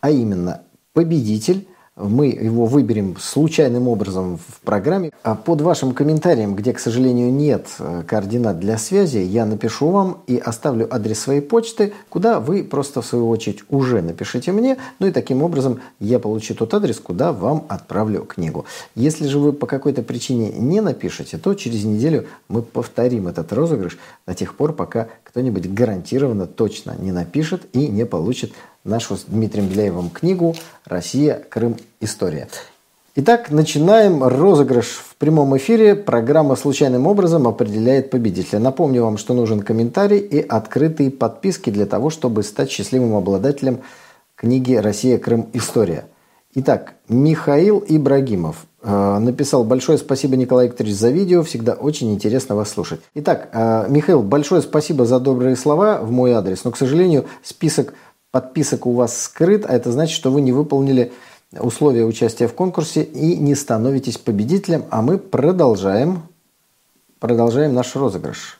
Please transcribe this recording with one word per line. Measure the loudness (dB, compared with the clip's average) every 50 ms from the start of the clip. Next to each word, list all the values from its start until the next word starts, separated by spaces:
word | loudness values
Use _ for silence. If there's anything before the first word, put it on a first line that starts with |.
А | 2 2
именно, | 2 2 2 0 -2 -2 -4 -6 -6 -8 -14 _ _ _ _ _ _
победитель, | 0 0 2 0 0 0 0 -2 -2 0 -2 -2 -2 -2 -12 -20 _ _ _ _ -8
мы | -4 0 2 2 2 2
его | 0 0 -2 -2 0 2 0
выберем | 2 4 2 2 2 0 -2 -2 -4 -6 -8
случайным | -12 -6 0 0 0 2 4 2 2 2 2 0 0 0
образом | 0 -2 -2 -4 -4 -4 -4 -4 -6 -8
в | -12 -18 -20 -10
программе. | _ -2 -2 0 0 0 -2 -2 -2 -6 -10 _ _
А | -4 -4
под | -4 0 0 0 2
вашим | 2 2 2 2 0 -4 0
комментарием, | 0 0 2 2 2 2 2 2 2 2 -2 -4
где, | -2 -2 -4
к | -4 -2
сожалению, | -4 -2 0 2 2 2 2 2 2 2
нет, | 2 2 2 2 0 0 -2 -8 -14 -12
э, | -10 -8 -8 -8 -6 -4
координат | -4 -2 -2 -2 -2 0 0 0 -2 -2
для | -2 -4 -4 -4
связи, | -4 -2 2 2 2 2 0 -2
я | -2 0 0 0 0
напишу | 0 -2 -2 -4 -4 -4 0 0 2
вам | 2 2 0 0 -4 -8 -6
и | -4 -4 -2
оставлю | -2 -4 -8 -4 -4 -2 0 0 -2 -2
адрес | -2 -4 -4 -4 -4 -4
своей | -4 -2 -2 -2
почты, | -2 0 0 0 0 0 -2 -2 -2 -2 -2 -10 -20 _
куда | -8 -2 0 0 0 0
вы | 0 -2 -2 -2 -4
просто, | -4 -4 -4 -4 -4 -6 -8
в | -8
свою | -4 -2 -2 0 0
очередь, | 0 -2 -2 -6 -8 -8 -8 _
уже | -2 0 0 2 0 0
напишите | 0 -2 -6 -8 -10 -8 -6 -6 -4 -2 0
мне. | 0 2 0 0 -2 -6 -18 -8 _
Ну | -2 0
и |
таким | 0 0 -2 -2 0 0 0
образом | 0 0 0 0 0 -2 -4 -8 -20 _ _
я | -2 0 0 0
получу | 0 -2 -4 -4 -4 -8 -4
тот | -4 -4 -2 0
адрес, | 0 0 0 -4 -4
куда | -6 -10 -4 -2 0 -2 -2
вам | -2 -2 -2 -2 -2 -4 -6
отправлю | -12 -12 -10 _ -4 -4 -2 -2 -2 -4 -6
книгу. | -8 -8 -6 -6 -6 -6 -8 -10 -12 -14 -18 -18 -16 _
Если | -2 -2 -2 0 -2 -4 -2
же | 0 2
вы | 2 2
по | 0 0 -4 -4
какой-то | -4 -2 -2 -2 -2 -2
причине | -4 -6 -8 -10 -6 -4 -2 -2 -2 -4 -4 -4
не | -2 0 0 0
напишете, | 0 -2 -4 -4 -6 -8 -8 -8 -14 -12 -12 -6
то | -4 -4 -4
через | -2 -4 -6 -6 -4 -2
неделю | -2 -2 0 0 0 0 0 -2 -6 -16 -20 _ _
мы | -6 -6
повторим | -6 -4 _ -8 -8 -6 -4 0 0 0 0 0 -4 -4
этот | -6 -6 -6 -4
розыгрыш | -2 -2 0 0 0 -2 -4 -6 -8 -12 -20 -20 -20 _ _
до | -12 -8
тех | -8 -8 -10 -4
пор, | -4 -4 -4 -2
пока | -4 -8 -6 -4 -6 -6 -6 -12 -20 _
кто-нибудь | -12 _ -4 -4 -2 -2 -4 -4 -6
гарантированно | -2 0 0 0 0 -4 -6 -4 -2 -2 0 0 -2 -2 -4 -6
точно | -4 -2 -2 -2 -2 -6 -14 -14 -12 -8
не | -6 -4
напишет | -4 -4 -4 -4 -2 -4 -2 -2 -4 -8 -10 -4 -2
и | -2 0 0
не | 0 -2 -2
получит | -2 -2 -4 -2 -2 -4 -4 -6 -12 -12 -16 -20 -20 _ _ _
нашу | -6 -4 -4 -4 -6 -8
с | -10 -8 -6
Дмитрием | -2 -2 -2 -2 -2 -2 -2 -2
Беляевым | 0 0 0 0 0 -2 -6 -8
книгу | -8 -2 -2 0 0 2 0 -2 -2 -4 -10 -18 -20 -20 _
"Россия, | -8 -8 -8 -8 -4 -2 0 2 2 0 0 -6 -8
Крым, | -6 -2 -2 -2 -2 -4 -10 _ _ _
История". | -8 -8 -6 -4 -4 -4 -4 -6 -10 -10 -16 -18 -18 -20 _ _ _ _ _ _ _ _ _
Итак, | -2 4 4 4 4 4 0
начинаем | 2 2 2 2 2 0 4 6 6 8 8 6 4 4 4
розыгрыш | 2 2 4 4 6 6 6 6 4 4 2 2 0
в | -6 -14 -16 -18 -8 _
прямом | 0 2 4 4 4 4 2 0
эфире. | 2 2 4 6 6 6 6
Программа | 4 2 0 0 0 2 4 4 4 4 4 2
"Случайным | 0 0 -2 2 2 2 2 2 2 2
образом" | 2 4 4 4 4 4 4 2 2
определяет | 2 0 -2 -2 0 0 2 4 4 2 2 0
победителя. | -2 0 0 0 -2 -2 -4 -2 -2 0
Напомню | 0 0 0 0 0 2 2 2 2
вам, | 0 0 -4
что | -4 -2 0
нужен | 0 2 2 0 -2
комментарий | -2 -2 0 0 0 0 0 0 2 4 4 2
и | 2 0 -2 -2
открытые | 0 0 -2 -4 -4 -2 -2 0 0 0 2 2 0 0
подписки | 0 0 -2 -2 -2 -2 -4 -4 -4 -2 -4 -4
для | -2 0 -2
того, | 0 0 -2 -2 -2
чтобы | -4 -2 -4 -2 0 0
стать | -2 -4 -2 -4 -4 -4
счастливым | -4 -8 -6 -2 0 0 2 2 0
обладателем | 0 0 0 0 0 0 0 -2 0 0 -2 -2 -2 -6 -16 -20 -20 -20 -20 -20 _ _ _ _
книги | _ -2 0 0 2 2 2 2
"Россия, | 2 2 0 -2 0 2 2 2 2
Крым, | 2 0 0 0 0 -2 -4
История". | -6 -6 -2 0 0 2 2 0 -6 -8 -14 _ _ _ _ _ _ _ _ _
Итак, | -2 0 0 0 0 -2 -10 -20 _ _ _
Михаил | 2 4 4 4 2 2 0 2 4 4 4 4 4 2 2 2
Ибрагимов, | 0 2 4 4 2 2 2 0 -2 -2 -2 -4 -6 -8 -14 _ _ _
э, | -4 -2 0 2 2 2 2 2
написал: | 2 0 0 0 -2 2 2 2 4
"Большое | 4 2 0 2 2 2 2
спасибо, | 2 0 -2 -2 0 0 2 2
Николай | 2 4 4 4 4 2
Викторович, | 0 -4 -4 -4 -2
за | 2 2 2
видео. | 2 2 2 4 4 2 2
Всегда | 0 -4 -4 -2 -2 -2
очень | 0 -2 -4 -4 -2 -2 -2
интересно | -2 0 0 0 0 0 -2 -2 -2
вас | -2 -2 -4
слушать". | -4 -8 -6 -6 -8 -10 -12 _ _
Итак, | -4 0 0 0 0 -2 -8 -4
э, | -2 0 2 2 2 0 2
Михаил, | 2 2 4 4 4 4 4
большое | 4 2 2 2 2 2 2 2
спасибо | 2 0 -2 0 0 2 2 2
за | 4 4 2
добрые | 2 2 0 2 2 2 0
слова | 2 2 0 2 4 4 2 2 0
в | -2 -2
мой | 0 2 4 4
адрес, | 4 2 2 -2 -4 -4 -6
но, | -6
к | -4 -2
сожалению, | 0 0 2 4 4 4 4 2 0 -2 -12 -20 _
список | -20 -12 _ -2 -2 0 0 -2 -2 -4 -18 -20 -20 _ _ _ _
подписок | -4 -4 -4 -2 -4 -4 -2 -2 -2 -4 -2
у | -2 2
вас | 2 0 0 -2 -8
скрыт, | -10 -10 -2 0 2 4 4 2 2 0
а | 0
это | 0 0 0
значит, | 0 0 0 -2 -2
что | -2 -2 0
вы | 2 2
не | 2 2
выполнили | 2 2 0 0 0 0 2 2 2 2 2 0 -4 -18 -20 -20 -20 _ _ _ -12 -4
условия | -4 -4 -2 2 2 4 4 4 2
участия | 2 2 0 0 -2 0 0 -2 -2
в | 0
конкурсе | -2 -2 -2 0 -2 -4 -2 -2 -4 -4
и | -4 -4 -2 0 0 2 2
не | 2 0 0
становитесь | 0 0 -2 -2 0 0 0 0 0 -2 -4 -8 -6
победителем. | -4 -2 -2 0 0 0 0 -2 0 0 -2 -2 -2 -2
А | -2 0
мы | 0 2 0 0
продолжаем, | -2 -2 -2 2 2 2 4 4 4 4 4 2 2 0 2 2 2 0 -2 -4 -8 -14 _ _ _ _ _ _ _ _ _ _ _ _ _ _ _ _ _ _
продолжаем | -2 -2 0 2 2 0 2 0 0 0 0
наш | -2 -2 -4 -4
розыгрыш. | -4 -4 -2 -4 -4 -8 -10 -12 -12 -16 -18 -20 _